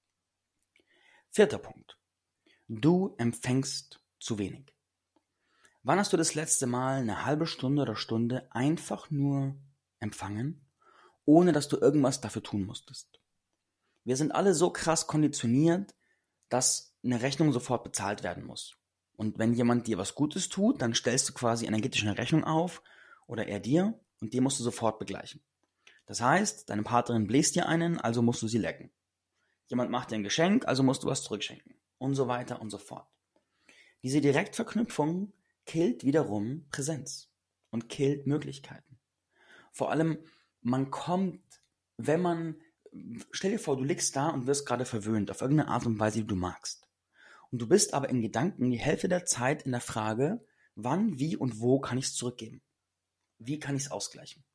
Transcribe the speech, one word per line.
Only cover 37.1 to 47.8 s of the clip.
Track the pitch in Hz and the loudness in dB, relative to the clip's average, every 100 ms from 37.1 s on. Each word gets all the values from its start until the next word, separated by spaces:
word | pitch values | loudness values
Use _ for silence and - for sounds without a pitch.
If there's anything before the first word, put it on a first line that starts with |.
| - - _ _ _ - | -14 -16 _ _ _ -10
und | 113 - | -8 -8
killt | - 139 143 139 | 0 0 0 -2
Möglichkeiten. | 147 139 139 - 139 _ - _ _ _ _ _ - - | -2 -4 -12 -16 -20 _ -20 _ _ _ _ _ -20 -16
Vor | - 123 | -4 -2
allem, | 135 160 151 - _ _ _ | 2 0 0 -8 _ _ _
man | 117 131 135 | -2 0 -2
kommt, | - 156 180 190 - _ - _ _ _ - | -4 -2 -2 -2 -4 _ -20 _ _ _ -8
wenn | 117 160 | 0 2
man, | 175 170 165 156 _ _ - 85 82 - - | 2 -2 -4 -8 _ _ -20 -18 -14 -14 -12
stell | - 190 | -4 -2
dir | 214 | -2
vor, | - 131 | -2 -2
du | |
liegst | 135 185 - 135 | 0 -2 -2 0
da | 151 | -2
und | 147 123 | -2 -2
wirst | 143 - | -2 0
gerade | 120 123 | -2 -2
verwöhnt | 113 104 110 98 | -4 0 0 0
auf | - | -2
irgendeine | 131 151 - | 2 2 2
Art | 120 120 | 0 0
und | 110 | 0
Weise, | 110 110 | 0 0
die | 107 | -2
du | 95 | -2
magst. | 90 87 - - _ _ _ _ - - - | -2 -6 -12 -14 _ _ _ _ -20 -20 -10
Und | 120 | -8
du | 117 | 2
bist | 196 | 4